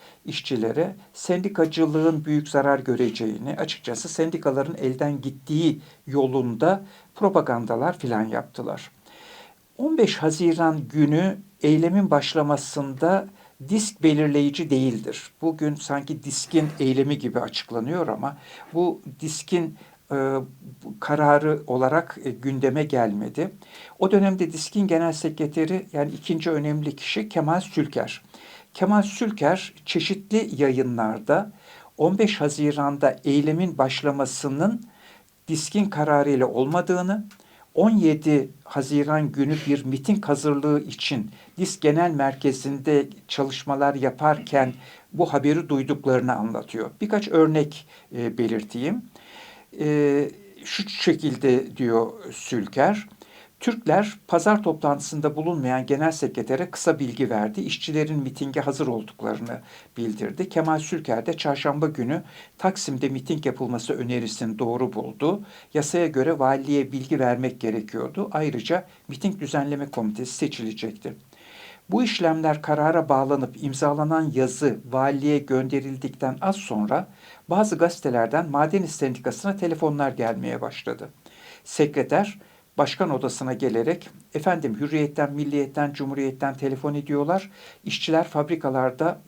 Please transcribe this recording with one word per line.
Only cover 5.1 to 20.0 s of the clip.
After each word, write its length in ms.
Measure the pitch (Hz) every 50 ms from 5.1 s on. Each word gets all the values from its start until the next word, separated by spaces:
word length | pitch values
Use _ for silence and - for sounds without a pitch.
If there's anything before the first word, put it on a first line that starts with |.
| 143 131
gittiği 600 | 123 135 - - - - 151 156 170 156 156 - - - - _ _
yolunda 760 | 143 131 139 135 127 131 135 123 120 113 110 156 175 196 196 - - - - - _ _
propagandalar 840 | - - - - 165 147 143 120 117 117 113 117 113 139 175 175 -
filan 260 | - 123 113 107 110
yaptılar. 640 | 110 117 120 117 - - - - - - - - - _ _ _ - - - - - - - - - _ _ _ _ _ -
On 200 | 254 320 320 320
beş 180 | 220 - -
Haziran 720 | - 156 160 156 - 175 170 160 170 165 160 156 151 127 117
günü 480 | 143 156 147 143 151 165 185 190 190 - - - _ _
eylemin 480 | - 147 156 156 165 170 185 208 196 160
başlamasında 1160 | 156 143 139 - - 156 147 147 147 139 - - - 147 139 135 135 131 165 170 190 196 196 196 - - - - _ _ 131 139
disk 340 | 202 220 214 - - -
belirleyici 680 | 165 160 147 147 156 147 143 147 143 143 143 - 165 147
değildir. 600 | 139 131 131 131 113 107 - - - - - - _ _
Bugün 320 | 160 165 156 156 156 151 147
sanki 480 | 147 - - 139 143 139 - 151 -
disk'in 460 | - 143 127 - - - 170 160 151 151 - -
eylemi 400 | 139 131 127 135 135 143 147 107
gibi 220 | 113 120 - 120
açıklanıyor 680 | 120 117 - - - - 113 117 113 135 170 180 160 113
ama 280 | 110 107 - 139 143 - - - - - - - 160
bu 280 | 165 180 170 - - - 143 123 -
disk'in, 560 | 160 156 156 - - - 185 175 165 156 156 - - - - _